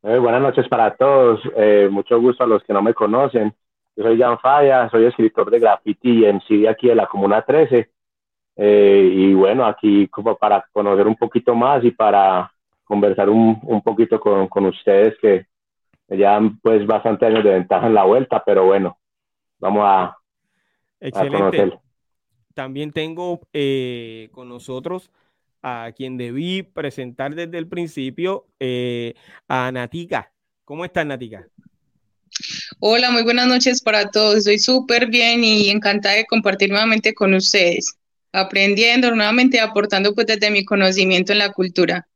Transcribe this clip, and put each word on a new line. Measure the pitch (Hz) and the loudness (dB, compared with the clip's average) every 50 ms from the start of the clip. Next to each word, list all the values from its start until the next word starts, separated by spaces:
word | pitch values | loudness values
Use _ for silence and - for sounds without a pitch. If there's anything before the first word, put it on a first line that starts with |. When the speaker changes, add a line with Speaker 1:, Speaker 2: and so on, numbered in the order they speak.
Speaker 1:
Eh, | - 104 117 | -2 0 0
buenas | 127 120 120 117 127 | 2 2 2 2 2
noches | 139 135 - - 120 - | 0 0 0 0 -2 0
para | 131 117 113 104 - | 0 0 0 0 0
todos. | _ 127 139 139 135 127 120 113 107 - - - | _ 2 2 4 4 4 4 2 0 -4 -8 -2
Eh, | 113 107 107 104 104 101 98 | 0 2 4 4 4 2 2
mucho | 98 101 98 - 120 117 | 0 -4 -2 0 0 2
gusto | 120 127 123 - 127 | 2 2 2 0 0
a | |
los | 117 110 98 _ | 0 0 -2 _
que | - | -2
no | 104 101 | -2 0
me | 101 117 117 | 0 0 0
conocen. | - 110 104 110 127 139 135 131 117 107 107 - _ _ _ _ _ _ _ _ | 0 -2 0 0 0 -2 0 -2 -2 -4 -4 -6 _ _ _ _ _ _ _ _
Yo | 107 104 | -4 0
soy | 117 117 | 0 2
Jan | 113 127 120 120 - | 2 2 0 0 0
Falla, | - 127 139 147 147 139 131 127 120 107 | 0 2 2 4 4 4 4 2 0 0
soy | 117 113 113 | 2 2 2
escritor | 123 - - 113 110 _ - 101 101 | 2 2 2 0 0 _ -2 0 0
de | 113 120 | 2 2
graffiti | 117 107 101 - _ 107 101 _ - 123 117 113 | 4 2 2 0 _ -8 -8 _ 0 2 4 4
y | 113 | 4
M | 104 101 98 - | 4 2 0 -2
C | - 107 | 0 2
de | 104 107 110 | 2 2 2
aquí | 107 - 123 | 0 0 0
de | 123 117 | 2 2
la | 113 98 | 2 0
Comuna | - - 101 98 101 104 110 - | -2 -4 -2 0 0 0 0 0
Trece. | - 135 156 156 123 127 120 107 _ _ _ _ _ _ _ _ _ _ _ _ _ _ | 0 2 2 2 2 2 0 0 _ _ _ _ _ _ _ _ _ _ _ _ _ _
Eh, | - 104 104 104 104 101 101 98 98 95 92 92 | -2 2 4 4 6 6 6 6 6 6 4 4
y | 95 95 98 95 | 4 4 4 4
bueno, | 92 95 95 110 131 123 | 4 4 2 2 2 0
aquí | 110 101 - - 107 101 101 98 | -2 -2 0 0 2 4 4 2
como | - - - 104 117 101 | 0 -4 -6 -4 -4 -2
para | - 107 107 104 98 - _ | 0 2 2 2 0 0 _
conocer | _ 107 101 101 98 98 101 | _ -4 0 0 2 2 2
un | 110 110 | 0 0
poquito | _ 120 110 - 120 - - 120 | _ -4 -2 -2 -2 0 0 0
más | 117 120 135 143 131 120 | 2 0 0 0 2 0
y | 120 | 0
para | - - 113 104 101 101 98 95 92 90 90 - _ _ _ _ _ _ _ | 0 2 0 2 4 4 4 4 2 0 -4 -6 _ _ _ _ _ _ _
conversar | _ 104 101 101 101 95 98 98 101 | _ -2 0 2 0 2 2 2 2
un, | 110 113 113 113 113 110 | 4 4 4 2 2 0
un | - - 117 104 | -4 -4 -4 -2
poquito | - 117 107 107 117 - 113 107 | -2 -2 0 0 0 0 0 -2
con, | - 107 101 98 95 | 0 0 0 0 0
con | 92 - 98 98 | -2 -2 -2 -2
ustedes, | 92 87 - - 107 98 98 107 110 107 _ | -2 -2 -2 0 2 4 4 4 2 0 _
que | - 107 98 92 - _ _ _ _ _ _ _ _ _ _ _ _ | 2 2 2 2 -2 _ _ _ _ _ _ _ _ _ _ _ _
ya | _ 98 95 101 101 104 107 110 107 107 - | _ -2 0 2 2 2 2 0 -2 -2 -2
pues | _ 113 113 107 104 | _ 2 2 2 2
bastante | 104 110 104 - 113 104 95 123 | 0 -2 -2 -2 -2 -2 0 0
años | 113 110 113 104 | 0 2 2 2
de | 104 | 2
ventaja | 95 92 90 - 101 90 110 | 2 2 0 -2 -2 0 2
en | 117 110 | 2 2
la | 104 95 | 4 4
vuelta, | 95 107 127 131 - - - - | 4 2 2 0 -2 -4 -4 -2
pero | - 101 95 95 | 0 0 2 4
bueno, | 95 98 98 95 87 - _ _ _ _ _ _ _ _ _ _ _ _ _ | 2 2 2 -2 -4 -8 _ _ _ _ _ _ _ _ _ _ _ _ _
vamos | 87 95 104 104 104 | -8 -4 -2 0 0
a, | 101 95 92 90 | 2 2 0 0
a | 87 - _ _ _ _ _ _ _ _ _ _ _ _ _ _ _ _ _ | -4 -10 _ _ _ _ _ _ _ _ _ _ _ _ _ _ _ _ _
Speaker 2:
Excelente. | - 135 - 98 95 139 139 | -16 -10 -6 -6 -4 -4 -2
Speaker 1:
conocerlo. | 98 101 95 92 98 101 90 - _ _ _ _ _ _ _ _ _ _ _ _ _ _ _ _ | -2 -2 0 0 0 -2 -2 -4 _ _ _ _ _ _ _ _ _ _ _ _ _ _ _ _
Speaker 2:
También | - 131 131 131 139 151 151 151 | -14 -14 -12 -12 -12 -12 -10 -8
tengo, | 160 156 160 165 170 180 180 175 170 _ _ | -8 -8 -8 -10 -10 -8 -8 -10 -10 _ _
eh, | - 156 143 139 135 135 127 123 123 120 117 113 113 113 110 110 | -8 -6 -4 -4 -4 -4 -6 -8 -10 -14 -16 -18 -20 -20 -20 -20
con | _ 127 127 | _ -20 -20
nosotros | 123 123 120 - - 127 131 - 175 180 185 _ _ _ _ _ _ _ _ _ _ _ _ | -20 -20 -20 -16 -14 -14 -12 -10 -12 -12 -12 _ _ _ _ _ _ _ _ _ _ _ _
a | - 131 123 117 113 117 113 | -12 -12 -12 -12 -14 -18 -16
quien | - 131 131 131 | -14 -14 -12 -10
debí | 123 123 120 120 139 160 180 185 190 185 | -12 -12 -10 -10 -10 -8 -8 -8 -10 -10
presentar | _ _ - 147 139 - - 127 123 123 - 135 143 151 | _ _ -12 -12 -10 -10 -12 -14 -14 -12 -12 -12 -10 -10
desde | 165 175 165 170 | -12 -14 -12 -12
el | 170 165 | -12 -12
principio, | 170 190 175 170 160 - 147 131 131 113 - 170 185 196 190 _ _ _ _ | -12 -10 -10 -10 -10 -10 -12 -12 -10 -10 -8 -8 -8 -8 -10 _ _ _ _
eh, | 135 127 123 123 123 123 120 120 120 117 120 _ _ _ - - _ _ | -8 -8 -6 -6 -6 -6 -8 -8 -10 -12 -14 _ _ _ -20 -20 _ _
a | 131 127 127 127 127 | -6 -4 -4 -6 -8
Natica. | 127 123 117 - 170 170 175 160 117 - _ _ _ _ _ _ _ _ | -10 -12 -12 -12 -14 -10 -8 -8 -8 -8 _ _ _ _ _ _ _ _
¿Cómo | _ 143 160 180 | _ -14 -14 -14
estás, | 180 _ 185 156 | -8 _ -8 -6
Natica? | 147 139 123 127 110 107 92 87 _ _ _ _ _ _ _ _ _ _ _ _ _ _ _ _ _ - - - - - - - - - _ | -6 -10 -12 -14 -18 -18 -20 -20 _ _ _ _ _ _ _ _ _ _ _ _ _ _ _ _ _ -16 -16 -14 -14 -16 -16 -16 -18 -12 _
Speaker 3:
Hola, | - 208 226 240 247 247 | -2 0 0 0 0 0
muy | 240 233 233 | -2 0 0
buenas | 233 240 247 247 | 0 0 0 0
noches | 254 254 247 254 262 262 254 | 0 0 2 0 0 -2 -2
para | _ 226 214 208 202 202 | _ -2 -2 -2 -2 -2
todos. | - 214 214 214 208 | -2 0 0 2 2
Estoy | 214 202 208 208 | 2 2 0 0
súper | 208 - - 254 262 262 - 240 240 247 | 0 0 0 0 -2 0 -2 -2 -2 0
bien | 233 220 247 233 233 233 240 233 | 0 0 0 0 0 0 0 0
y | 220 214 214 202 196 | 2 2 2 2 0
encantada | 202 208 208 202 202 208 208 196 202 | 0 -2 -2 -2 -4 -2 -2 -2 -2
de | 214 220 | -2 -2
compartir | - 233 220 214 202 185 190 196 196 | -2 -4 -2 -2 -2 -2 -2 -2 -2
nuevamente | 202 208 220 226 220 220 - 226 220 | 0 -2 0 0 -2 -2 -2 -4 -2
con | - 208 190 190 | 0 0 0 0
ustedes, | 190 190 - - 202 175 175 175 180 - - - _ _ _ _ _ _ _ | 0 0 0 0 2 0 0 -2 -4 -8 -10 -12 _ _ _ _ _ _ _
aprendiendo | - 190 190 190 196 196 196 202 202 196 226 233 240 254 247 240 233 | -6 -6 -4 -2 -2 -2 0 0 0 0 0 0 2 0 0 0 0
nuevamente | 220 208 214 226 247 247 262 254 | 0 -2 0 0 2 2 2 2
y | 233 | 0
aportando, | 220 214 - 202 208 208 202 190 196 208 202 | -2 -2 -2 -4 -4 -2 -2 -2 -2 -2 -2
pues, | 233 220 | -2 -2
desde | 214 220 208 208 208 | -2 -2 -2 -2 -2
mi | 208 202 196 | -2 -2 -2
conocimiento | - 208 196 190 190 190 196 185 190 185 180 190 202 202 | -2 -2 0 0 0 0 0 0 0 0 0 0 -2 -2
en | 208 | -2
la | 202 196 | -2 -4
cultura. | 202 - 185 185 170 - 175 165 175 180 - _ _ | -4 -6 -6 -4 -2 -2 -2 -2 -2 -6 -8 _ _